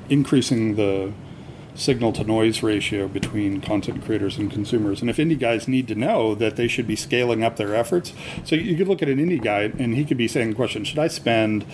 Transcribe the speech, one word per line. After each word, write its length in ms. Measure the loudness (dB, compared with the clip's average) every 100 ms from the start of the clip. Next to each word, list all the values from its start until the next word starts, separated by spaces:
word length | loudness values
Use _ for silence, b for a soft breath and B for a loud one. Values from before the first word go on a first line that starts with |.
| 0
increasing 640 | 2 4 2 4 2 2
the 380 | 2 2 0 -2 -8 B B B B B -4
signal-to-noise 840 | 0 2 2 0 0 2 2 2
ratio 460 | 0 0 0 -2 -2
between 540 | -4 -4 -2 -2 -2
content 440 | -2 -2 -2 -6
creators 320 | -2 -2 -2 -2
and 140 | -4
consumers. 500 | -4 0 0 2 0
And 80 | 0
if 100 | 2
indie 200 | 2 2
guys 300 | 2 0 0
need 180 | 0 0
to 80 |
know 400 | -2 0 2 2
that 220 | 2 0 0
they 100 | 0
should 220 | 0 -2
be 80 | -4
scaling 480 | 0 2 2 2
up 100 | 0 0
their 160 | 0 0
efforts, 360 | 2 0 -2 B B B
so 140 | -2 0
you 200 | 2 2
could 120 | 2
look 120 | 2
at 80 | 0
an 100 | 2
indie 220 | 2 0
guy 300 | 2 2 0 -2
and 160 | 0
he 100 | 0
could 120 | 0 0
be 100 | 0
saying 220 | 0 0
the 60 | 0
question, 260 | -2 -2
"Should 160 | -4 0
I 80 | 0
spend, 580 | 0 2 4 4 0 -4